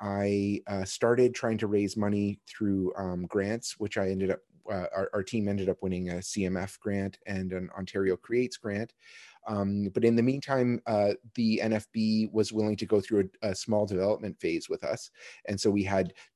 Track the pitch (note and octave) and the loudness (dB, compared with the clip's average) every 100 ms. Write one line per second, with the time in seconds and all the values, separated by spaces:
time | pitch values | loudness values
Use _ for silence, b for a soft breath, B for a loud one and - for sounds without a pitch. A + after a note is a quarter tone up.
0 | G#2 G2+ G2+ G2+ G2+ G2+ - G2 F#2+ - | -6 -2 0 2 0 -2 -4 -4 -4 0
1 | A#2+ A#2+ B2 B2 A#2 A2 G#2+ G2+ G2+ A2 | 4 6 4 4 -2 0 2 2 0 0
2 | G#2 G#2 G2+ G2+ - - G#2 G2 F#2 - | 0 2 0 -2 -10 -4 0 2 0 -2
3 | F#2+ F2+ F2+ G#2 G2 A#2 - - G#2 A2 | -4 -4 -2 -2 0 -2 -6 -6 -4 -2
4 | F#2+ F#2+ F#2+ F2+ _ _ - G2 F2 F#2+ | 0 0 0 -2 _ _ -6 -4 -4 -4
5 | G2 G#2 F#2+ A#2 G2+ G2+ F#2+ F2 F#2+ F2+ | -2 -2 -2 -2 0 0 0 0 0 -2
6 | F2+ F2 - G#2+ F#2 F#2 F#2+ - G#2+ G2+ | -2 -4 -6 -2 -2 -2 -4 -6 -4 -2
7 | G2 - - G2 F#2 F#2 F#2 - F#2+ G2 | -4 -6 -8 -6 -4 -6 -8 -10 -6 0
8 | F#2+ F2+ - A#2 B2+ - A2 G2+ A2+ _ | 2 0 0 -2 -2 -4 -6 -4 -6 _
9 | B B B B - G#2 G2 G2+ G2+ - | B B B B -6 -2 0 0 0 2
10 | A#2 A#2 A#2+ C#3 - C3+ B2 A#2+ - G#2+ | 4 4 4 0 0 0 2 0 0 2
11 | G#2 - A2+ - A2+ A2 A2 A2 - A2+ | 4 2 -6 0 2 2 2 0 -2 0
12 | A2 A2 A2 A2 G#2 G#2+ G#2+ G#2 G2 G#2 | 2 2 2 2 0 2 0 0 2 2
13 | - G#2+ F#2+ - A2 F#2 - G#2+ G#2 F#2 | 4 2 2 -2 -4 -4 0 0 2 2
14 | G2 G#2+ G#2 - E2+ E2 - E2 - A#2+ | 2 0 -2 -4 -2 -2 -2 -6 -4 -6
15 | - B B B - G2 A2 G2+ G2 G2 | -6 B B B -6 0 2 2 2 2
16 | F2 - B | 0 -4 B